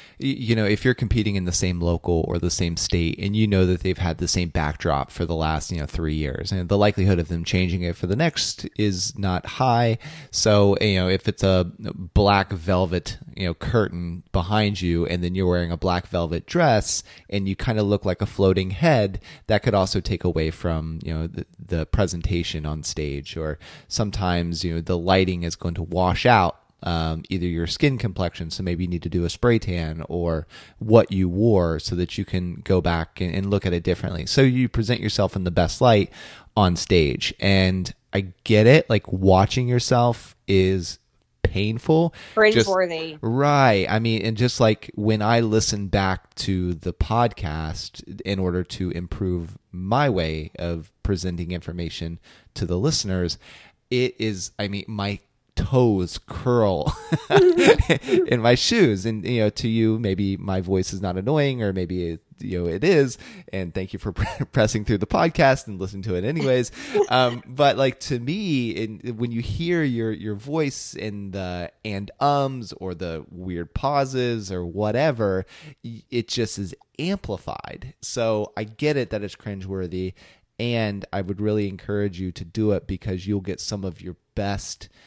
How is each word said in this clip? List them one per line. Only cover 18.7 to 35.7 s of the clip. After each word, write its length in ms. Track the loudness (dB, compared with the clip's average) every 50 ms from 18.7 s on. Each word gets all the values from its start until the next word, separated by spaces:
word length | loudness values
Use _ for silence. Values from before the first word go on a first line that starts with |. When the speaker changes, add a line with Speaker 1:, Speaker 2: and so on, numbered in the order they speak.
Speaker 1:
head, 480 | -2 2 2 4 4 4 2 0 -2 -6 -12 -14 -20 -10 -2
that 160 | 0 0 2 2
could 100 | 2 2
also 260 | 2 2 2 0 -2
take 240 | -2 -2 -4 -2 -2
away 260 | 0 0 0 0 -2
from, 500 | -2 -4 -4 -2 -2 -2 -4 -6 -8 -8 -6
you 100 | -6 -4
know, 140 | -4 -4
the, 180 | -6 -6 -10 -12 -12 _ -20
the 260 | -8 -4 -4 -4 -2
presentation 800 | 0 0 0 0 0 0 -2 -2 -2 0 -2 -2 -4 -6 -6 -6
on 180 | -6 -6 -6 -6
stage. 520 | -8 -6 -6 -6 -4 -6 -8 -8 -10 -8
Or 240 | -6 -6 -6 -6 -8 -12 -18 -20 -20 -14 -8
sometimes, 720 | -4 -4 -2 -2 -2 -2 0 0 0 0 -2 -2 -4 -4 -4
you 120 | -4 -4
know, 60 | -4
the 160 | -4 -2 -4
lighting 460 | -2 2 2 4 4 4 2 0 -2 -4
is 140 | -6 -6
going 160 | -6 -6 -6 -6
to 100 | -6 -6
wash 420 | -4 -2 0 2 2 2 2 4
out, 360 | 6 6 6 4 2 -2 _ _ _ _ _ -6
um, 400 | -4 -2 -2 -2 -2 -4 -6 -6 -6
either 180 | -4 -4 -2
your 200 | -2 -2 -2 -4
skin 300 | -4 -2 0 0 0 2
complexion, 540 | 0 -4 -4 -4 -4 -4 -4 -4 -8 -10 -8
so 120 | -8 -6 -4
maybe 200 | -4 -2 -2 -2
you 60 | -2
need 120 | -2 -4 -4
to 60 | -2
do 160 | -2 -2 -2
a 40 | -2
spray 280 | -2 0 2 4 4 2
tan, 440 | 2 -2 -4 -4 -4 -4 -6 -8 -8
or 380 | -6 -4 -2 -2 -2 -2 -4 -6 -8 -14 -20 -20 -20 _
what 340 | -8 2 6 6 6 6 6
you 160 | 2 2 2
wore 520 | 2 2 2 4 4 4 4 4 2 0 -2
so 160 | -4 -4 -4
that 220 | -2 -2 -2 -4
you 60 | -6 -6
can 300 | -4 -4 -4 -4 -4 -8 -6 -2
go 160 | 0 2 2
back 400 | 2 2 0 -2 -2 -6 -6 -6
and, 140 | -4 -4 -2
and 160 | -2 0 0
look 160 | 0 0 0
at 80 | 0 -2
it 100 | 0 0
differently. 420 | 0 -2 -2 -2 -6 -6 -6 -6
So 140 | 0 2 4 4
you 260 | 4 4 2 0 0
present 320 | 0 -2 0 0 -2 -2
yourself 340 | -2 -2 0 0 0 0 0
in 80 | -2 -2
the 80 | 0
best 300 | 2 2 2 2